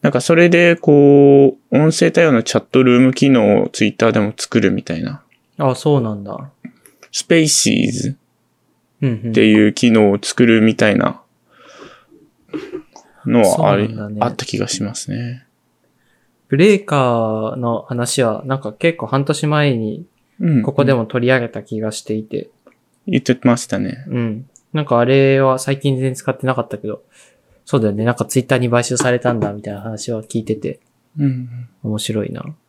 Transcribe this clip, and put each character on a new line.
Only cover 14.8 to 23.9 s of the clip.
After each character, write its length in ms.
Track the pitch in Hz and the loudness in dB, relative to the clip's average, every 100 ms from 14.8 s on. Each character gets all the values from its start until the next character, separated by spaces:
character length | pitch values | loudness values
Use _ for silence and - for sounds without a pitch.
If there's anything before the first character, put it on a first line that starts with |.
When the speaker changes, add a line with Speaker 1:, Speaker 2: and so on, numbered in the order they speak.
Speaker 1:
ま 100 | 87 | -8
す 180 | - - | -8 -10
ね。 320 | 104 120 123 _ _ _ _ _ _ _ _ _ _ _ | -8 -10 -12 _ _ _ _ _ _ _ _ _ _ _
Speaker 2:
ブ 80 | 139 | 2
レ 180 | 190 | 4
イ 100 | 196 | 2
カ 680 | 202 143 127 117 113 110 110 | 0 0 0 0 -2 -4 -6
ー 20 | 127 | -6
の 260 | 120 117 | -4 -4
話 400 | - 120 117 - | -6 -6 -4 0
は、 220 | 120 104 135 | -2 -2 -4
な 100 | 135 | -6
ん 40 | |
か 120 | 110 | -6
結 260 | 110 170 165 | -4 -4 -4
構 80 | 113 | -4
半 180 | 135 | -4
年 220 | 139 147 151 | -2 -2 -2
前 280 | 151 147 120 | 0 0 0
に、 300 | 110 113 175 _ _ _ | -4 -8 -14 _ _ _
Speaker 1:
う 200 | 175 139 | -2 0
ん。 40 | |
Speaker 2:
こ 120 | 107 | 0
こ 100 | 139 | 0
で 100 | 139 | 0
も 100 | 131 110 | 0 -2
取 200 | 127 120 | -2 0
り 60 | |
上 80 | 131 | 0
げ 80 | 117 | -2
た 160 | 113 | -10
気 160 | 107 110 | -10 -8
が 100 | 107 | -8
し 120 | 107 | -8
て 120 | - | -8
い 80 | 107 | -8
て。 280 | 107 - - _ _ _ _ _ - | -6 -10 -10 _ _ _ _ _ -6
Speaker 1:
言 100 | 175 | -4
っ 40 | |
て 140 | - 123 | -2 0
ま 140 | 127 120 | 2 0
し 100 | - | -2
た 140 | 101 | -6
ね。 240 | 98 | -6